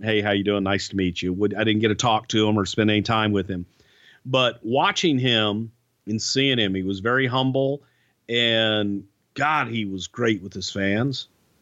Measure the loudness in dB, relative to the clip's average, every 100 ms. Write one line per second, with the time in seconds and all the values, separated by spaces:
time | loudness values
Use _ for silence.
0 | 0 0 2 2 2 0 2 -2 -2 -2
1 | -2 -2 -4 -2 -2 0 0 2 2 2
2 | 0 0 0 0 2 2 0 0 2 2
3 | 2 0 2 0 -2 -6 -10 _ _ _
4 | -20 -18 -2 2 2 -2 -2 0 2 2
5 | 0 2 2 2 2 0 -4 -12 _ _
6 | -6 -4 -2 0 2 2 0 0 -2 -2
7 | -2 0 0 0 0 0 0 -2 _ _
8 | _ _ -4 0 2 2 2 0 -2 -4
9 | -8 _ _ -4 -2 0 -2 -4 -6 -8
10 | -10 -2 0 0 -4 -12 -10 -4 0 0
11 | -2 -4 -10 _ _ _